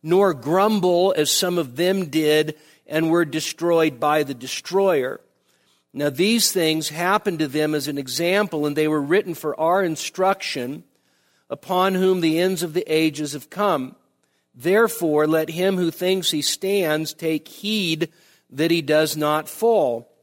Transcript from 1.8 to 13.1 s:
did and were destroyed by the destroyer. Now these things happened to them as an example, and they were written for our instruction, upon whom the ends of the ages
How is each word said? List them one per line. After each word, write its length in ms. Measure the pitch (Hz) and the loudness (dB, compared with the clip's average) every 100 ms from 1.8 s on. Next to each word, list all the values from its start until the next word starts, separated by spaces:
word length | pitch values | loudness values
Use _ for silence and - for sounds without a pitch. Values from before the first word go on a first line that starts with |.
| 180 190 170 | 0 0 0
did 480 | 151 151 151 156 151 _ _ - | 0 4 2 2 -6 _ _ -6
and 240 | 156 165 | -2 2
were 120 | 170 | 2
destroyed 760 | 165 156 - - 170 165 160 127 | 2 -2 -6 -4 0 2 2 0
by 240 | 147 151 | 0 0
the 100 | 139 | 0
destroyer. 880 | 127 127 - - 185 196 160 127 - _ _ _ _ _ _ _ | -6 -8 -10 -4 0 2 2 -2 -6 _ _ _ _ _ _ _
Now 160 | - 147 | -4 -4
these 420 | 135 196 233 - | 0 2 2 2
things 380 | 185 160 156 156 | 2 0 0 -4
happened 480 | 151 175 208 208 165 | -4 0 0 0 -2
to 100 | 151 | -2
them 280 | 143 151 151 | 0 -2 -2
as 120 | 139 | -4
an 120 | 143 | -8
example, 640 | 131 123 170 196 208 160 147 | -8 -4 0 0 0 -2 -2
and 100 | 143 | 0
they 120 | 156 | 0
were 120 | 151 | 0
written 360 | 143 180 190 165 | 0 0 0 -6
for 240 | 156 147 | -6 -2
our 240 | 160 185 | 0 0
instruction, 1000 | 185 156 - - 190 190 - 143 123 151 - _ _ _ _ _ _ | 0 -4 -8 -2 0 0 -6 -8 -8 -10 -16 _ _ _ _ _ _
upon 420 | 139 - 185 190 | -14 -4 2 2
whom 280 | 190 190 185 | 4 2 2
the 180 | 165 160 | 2 2
ends 240 | 185 185 | 0 -2
of 100 | 170 | -4
the 180 | 160 - | -4 -2
ages 420 | 156 160 | 0 0